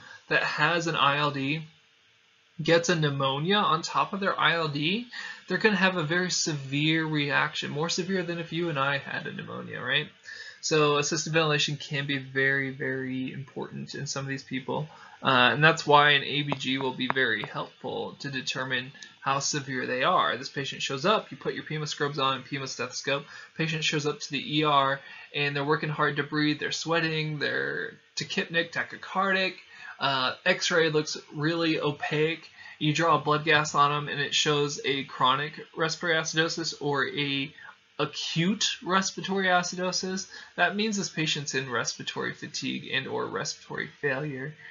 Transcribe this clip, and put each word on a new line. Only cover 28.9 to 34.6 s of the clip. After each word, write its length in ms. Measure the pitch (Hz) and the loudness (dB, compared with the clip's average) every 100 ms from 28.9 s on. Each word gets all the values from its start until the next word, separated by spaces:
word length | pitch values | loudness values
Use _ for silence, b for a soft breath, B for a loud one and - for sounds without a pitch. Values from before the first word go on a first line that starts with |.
| 151 - 185 196 190 185 180 - B B B | -8 -6 0 2 2 0 -4 -14 B B B
Uh, 360 | 139 135 127 - | 0 2 0 0
X-ray 460 | 180 185 - 180 160 | 2 2 4 4 4
looks 260 | 151 151 - - | 4 0 -4 -10
really 460 | 156 151 170 165 160 | -2 0 2 2 2
opaque. 680 | 147 143 - 151 156 165 - - B B | 0 -2 -2 2 2 0 -8 -20 B B
You 140 | 151 | 2
draw 240 | 147 165 151 | 4 6 4
a 40 | |
blood 240 | 147 147 | 4 2
gas 300 | 156 151 151 | 4 4 4
on 180 | 151 143 | 4 4
'em 160 | 147 147 | 4 -2
and 120 | 139 | -4
it 140 | 139 | 0
shows 460 | - 160 147 | 2 4 4